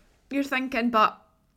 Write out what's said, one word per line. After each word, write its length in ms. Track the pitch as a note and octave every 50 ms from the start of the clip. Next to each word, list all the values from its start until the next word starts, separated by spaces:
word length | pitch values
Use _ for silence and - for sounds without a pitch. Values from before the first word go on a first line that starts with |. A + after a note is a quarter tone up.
| _ _ _ _ _ _
you're 120 | C4+ C#4 C#4
thinking, 480 | C#4 C4+ B3+ C4 B3+ - A3+ A#3 A#3+
"But 300 | A#3 A3 G#3+ - - - - _ _ _ _ _ _